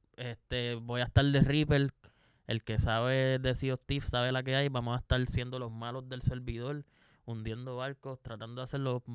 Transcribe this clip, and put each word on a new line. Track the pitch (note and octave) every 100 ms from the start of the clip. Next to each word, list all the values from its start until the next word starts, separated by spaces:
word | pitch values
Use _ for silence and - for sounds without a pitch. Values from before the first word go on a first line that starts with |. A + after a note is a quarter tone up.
| _ -
Este, | B2 A2+ - B2 A#2+
voy | A#2 A#2 B2
a |
estar | B2 -
de | C#3 C#3
Reaper, | C3+ D3+ D3 C#3+ C#3 - - _ _ _ -
el | A2+
que | - G#2+
sabe | A#2+ A2+ B2+ C3 C3 C3
de | B2+
Sea | B2+ C3+
of | B2+ -
Thieves | C#3 -
sabe | B2 B2
la | C3
que | C3
hay, | C3+ C#3+
vamos | C3 A#2+ A#2+
a |
estar | - B2+ B2+
siendo | B2+ B2 B2+
los | A#2+
malos | A2+ A#2 C3 B2+
del | B2+
servidor, | - B2+ B2 A#2 B2 D3 - _ _ _
hundiendo | - A2+ A2 A2+ B2+ B2
barcos, | C3+ C3+ C3 C3
tratando | - G#2+ A2+ B2
de |
hacer | C3 C#3
los | C3+ B2 -